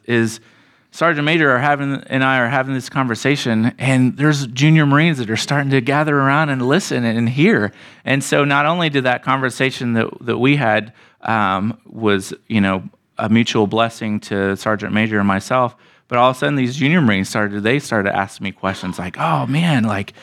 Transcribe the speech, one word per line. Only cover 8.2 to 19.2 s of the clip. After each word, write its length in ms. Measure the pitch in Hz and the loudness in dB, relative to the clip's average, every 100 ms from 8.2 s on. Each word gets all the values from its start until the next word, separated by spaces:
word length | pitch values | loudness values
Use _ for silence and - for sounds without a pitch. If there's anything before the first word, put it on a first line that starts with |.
so 220 | 135 151 143 | 0 0 2
not 220 | 143 147 | 2 2
only 240 | 175 165 | 0 0
did 120 | 143 127 | 0 0
that 180 | 123 | -2
conversation 720 | - 135 131 - 135 - 123 | 0 0 0 -2 -2 -2 -2
that, 160 | 117 - - | 0 -2 -4
that 160 | 120 110 | -4 0
we 180 | 131 143 | 2 4
had, 360 | 120 107 107 - - _ | 2 0 -2 -12 -20 _
um, 580 | - 110 101 95 104 - - | -2 0 0 0 -2 -6 -12
was, 440 | - 110 101 95 - - | -4 0 0 -2 -12 -4
you 140 | 110 | 0
know, 220 | 98 95 95 _ _ - | 2 0 -6 _ _ -6
a 100 | 110 | 0
mutual 400 | 110 113 117 104 | 2 2 2 0
blessing 520 | 110 117 - 110 104 | 2 0 -2 -6 -6
to 360 | - 101 98 98 | -4 -2 -2 -2
Sergeant 380 | 110 104 107 | -2 -4 -2
Major 240 | 104 110 107 | -2 0 2
and 100 | 98 | 2
myself, 480 | 98 - 127 123 - _ _ - | 0 0 0 0 -4 _ _ -4
but 120 | 123 | 2
all 100 | 127 | 2
of 60 | 127 | 2
a 40 | |
sudden 160 | 147 143 | -2 0
these 200 | 123 135 | -2 0
junior 260 | 135 175 | 0 2
Marines 260 | 127 98 98 | 2 0 -2
started, 340 | 110 104 104 | -2 -2 -2
they 160 | 107 139 | 0 -2
started 360 | 135 110 98 98 | 0 -2 0 -2
asking 300 | 98 - 98 | -4 -6 -10
me 60 | |
questions 460 | - 95 92 92 - | -6 -6 -6 -8 -8
like, 180 | 92 | -8
"Oh, 260 | - | -6